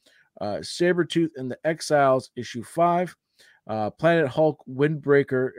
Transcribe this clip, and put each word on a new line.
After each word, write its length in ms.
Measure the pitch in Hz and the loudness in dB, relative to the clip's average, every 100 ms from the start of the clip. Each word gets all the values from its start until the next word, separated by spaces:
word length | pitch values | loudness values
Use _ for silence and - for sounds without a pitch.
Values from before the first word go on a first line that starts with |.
| _ _ _ - | _ _ _ -10
uh, 180 | 208 82 | -8 -8
Sabretooth 720 | - - 175 175 160 170 160 131 | -8 -2 0 2 0 0 -2 -4
and 140 | 131 | -10
the 80 | 123 | -6
Exiles 680 | 156 165 - 147 139 131 - - | -4 -4 0 2 4 2 -2 -14
issue 260 | 113 120 | -12 -12
five, 520 | 104 160 170 175 180 - _ _ - _ - | -10 0 0 2 -2 -8 _ _ -20 _ -10
uh, 240 | 110 104 | -6 -6
Planet 380 | - 160 170 139 | -2 0 2 2
Hulk 360 | 127 156 139 - | 2 0 0 -10
Windbreaker, 840 | 131 147 156 139 143 135 131 127 | -2 0 0 2 4 4 0 -2